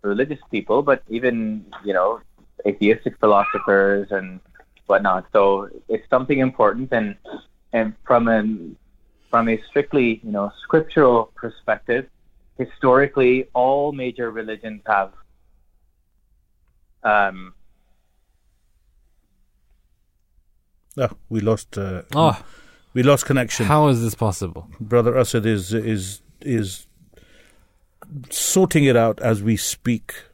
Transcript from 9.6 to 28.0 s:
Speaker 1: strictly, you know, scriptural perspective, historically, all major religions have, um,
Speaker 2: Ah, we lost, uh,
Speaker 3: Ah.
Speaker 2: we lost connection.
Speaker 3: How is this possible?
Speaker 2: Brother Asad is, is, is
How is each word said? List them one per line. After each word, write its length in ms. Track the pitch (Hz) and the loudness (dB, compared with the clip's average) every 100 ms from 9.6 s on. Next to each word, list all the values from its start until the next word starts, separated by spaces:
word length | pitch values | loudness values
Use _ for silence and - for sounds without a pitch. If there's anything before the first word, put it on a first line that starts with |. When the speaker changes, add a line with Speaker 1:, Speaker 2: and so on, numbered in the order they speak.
| - | -2
Speaker 1:
strictly, 540 | 143 143 143 120 110 | -2 0 0 0 -2
you 80 | 110 | -6
know, 200 | 104 101 - | -6 -6 -10
scriptural 680 | - 160 156 - 135 120 110 - | -2 0 0 2 4 4 0 -10
perspective, 720 | 117 - - 107 - 120 - _ _ _ _ - | -14 -10 -4 -4 -2 -4 -4 _ _ _ _ -10
historically, 880 | 127 - 131 127 139 139 123 127 127 | -10 0 4 4 4 2 2 2 0
all 380 | 127 127 139 147 | -2 0 0 -2
major 380 | 139 127 117 117 | -6 -8 -6 -8
religions 520 | 110 110 107 113 107 110 | -8 -10 -10 -12 -14 -2
have, 260 | 101 95 - - _ _ _ _ _ _ _ _ _ _ _ _ _ _ _ _ _ | -2 -2 -10 -20 _ _ _ _ _ _ _ _ _ _ _ _ _ _ _ _ _
um, 500 | 113 104 98 95 92 - - _ _ _ _ _ _ _ _ _ _ _ _ _ _ _ _ _ _ _ _ _ _ _ _ _ _ _ _ _ _ _ _ - | 0 2 0 -4 -18 -20 -20 _ _ _ _ _ _ _ _ _ _ _ _ _ _ _ _ _ _ _ _ _ _ _ _ _ _ _ _ _ _ _ _ -4
Speaker 2:
Ah, 140 | 127 - - | -4 -4 -6
we 120 | 110 | -2
lost, 360 | 104 110 - - | 0 -2 -4 -8
uh, 280 | 98 92 - | -8 -8 -4
Speaker 3:
Ah. 300 | 147 160 107 - - - _ _ | 2 2 0 -10 -20 -20 _ _
Speaker 2:
we 80 | 123 | 0
lost 240 | 127 139 - | 4 4 2
connection. 400 | 135 117 - 104 | -2 -2 -2 2
Speaker 3:
How 220 | 151 151 | 4 4
is 160 | 123 | 2
this 100 | 113 | -2
possible? 540 | - 110 92 92 - - - | -2 -4 -2 -8 -10 -18 -16
Speaker 2:
Brother 380 | 110 120 113 127 | 0 2 2 2
Asad 260 | 110 120 107 | 0 0 0
is, 260 | 104 92 | -2 -2
is, 480 | 110 107 107 92 101 _ _ | -4 -2 -4 -6 -14 _ _
is 440 | 143 117 98 - - _ _ _ _ _ _ _ _ _ _ _ | -4 -4 -4 -10 -20 _ _ _ _ _ _ _ _ _ _ _